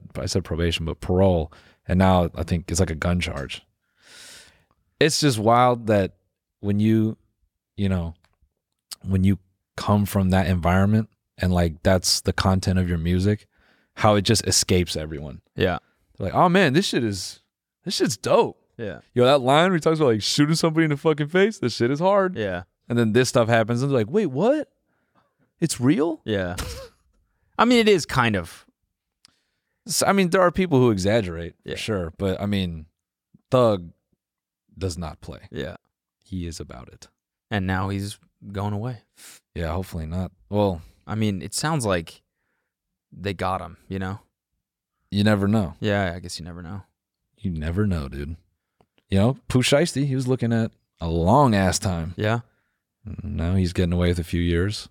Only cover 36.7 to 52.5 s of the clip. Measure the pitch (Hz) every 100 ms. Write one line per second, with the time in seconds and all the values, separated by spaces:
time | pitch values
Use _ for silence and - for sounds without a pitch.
36.7 | 62 60 - - _ _ _ _ 104 92
37.7 | 92 98 98 101 - _ _ 101 98 101
38.7 | 104 123 117 _ _ - - _ 87 80
39.7 | 90 92 87 78 87 90 - _ 101 101
40.7 | 82 - _ - 107 107 92 - - 151
41.7 | 160 110 90 80 - _ _ _ _ _
42.7 | _ _ _ _ - 98 87 92 95 85
43.7 | 85 - 95 95 104 _ _ _ _ _
44.7 | _ _ _ _ 101 107 104 101 110 82
45.7 | - 107 101 92 87 87 - 85 85 82
46.7 | 98 - _ _ _ _ _ 95 80 78
47.7 | 87 107 85 67 67 73 82 _ _ _
48.7 | _ _ _ _ 95 113 131 - 127 123
49.7 | 143 170 127 143 131 127 131 117 113 113
50.7 | - _ _ 82 85 87 131 135 101 92
51.7 | - 98 85 82 92 107 117 -